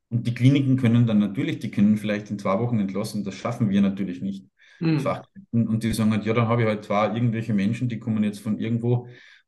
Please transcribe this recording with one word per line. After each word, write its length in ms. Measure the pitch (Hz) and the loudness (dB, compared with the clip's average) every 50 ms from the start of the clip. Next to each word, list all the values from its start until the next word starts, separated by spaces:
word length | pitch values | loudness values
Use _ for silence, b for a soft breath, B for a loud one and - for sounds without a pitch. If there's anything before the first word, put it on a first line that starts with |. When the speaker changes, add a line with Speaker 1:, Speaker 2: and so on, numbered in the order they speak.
| _ - | _ -4
Speaker 1:
Und 180 | 120 120 120 120 | -4 -4 -2 -2
die 60 | 120 | -2
Kliniken 420 | - 123 135 143 151 135 127 131 | 2 4 4 4 4 4 2 0
können 320 | 127 - 113 117 120 120 110 | 2 2 4 4 4 4 4
dann 100 | 104 104 | 4 2
natürlich, 420 | 104 95 101 139 160 165 160 - | 2 0 -2 -4 -4 -4 -4 -6
die 120 | - 107 | -8 -6
können 260 | - - 101 107 107 104 | 0 4 4 4 4 2
vielleicht 320 | 101 107 104 104 - - | 0 -2 -4 -4 -4 -6
in 80 | 107 101 | -8 -4
zwei 220 | - 98 95 107 | -2 -2 0 0
Wochen 200 | 120 120 123 107 | 0 0 0 0
entlassen, 440 | 98 95 92 98 110 113 - 107 95 | -2 -2 -2 -4 -6 -6 -6 -6 -6
das 120 | 98 92 | -6 -8
schaffen 340 | - - 117 123 - 117 98 | -6 -6 -6 -2 0 0 2
wir 120 | 98 101 | 4 4
natürlich 400 | 101 98 95 98 98 90 90 - | 4 2 2 -2 -4 -6 -6 -6
nicht, 280 | 95 98 98 - - _ _ b b b b b | -6 -8 -8 -8 -12 _ _ b b b b b
die 40 | 165 | -2
Speaker 2:
Mhm. 140 | 165 156 139 | 0 0 0
Speaker 1:
Fachkräfte. 480 | 123 95 92 - - _ - - - _ | 0 -2 -4 -6 -8 _ -20 -20 -10 _
Und 320 | - 117 110 - 110 107 - | 0 0 0 2 0 0 0
die 100 | 110 107 | 0 0
sagen 180 | 113 110 107 | 2 2 2
halt, 140 | 110 104 104 | 2 2 0
„Ja, 80 | 110 110 | 0 2
dann 160 | 120 117 110 | 2 2 2
habe 140 | 117 120 113 | 2 2 2
ich 40 | 107 | 0
halt 160 | 107 101 - | 0 -2 -2
zwei 320 | - 101 101 107 101 101 | -2 0 0 0 0 0
irgendwelche 380 | 117 123 117 107 113 110 - 107 | 0 0 0 0 -2 -2 -2 0
Menschen, 340 | 98 98 104 120 - 127 120 | 0 2 0 0 0 -2 -4
die 120 | 110 104 | -4 -4
kommen 240 | - 113 110 107 107 | -4 -2 0 0 0
jetzt 180 | 104 101 - | 0 -2 -4
von 180 | - 110 104 - | -4 -4 -4 -2
irgendwo 480 | 107 113 117 113 117 120 123 123 B B B B B B B B B | -2 -2 -2 0 2 2 0 0 B B B B B B B B B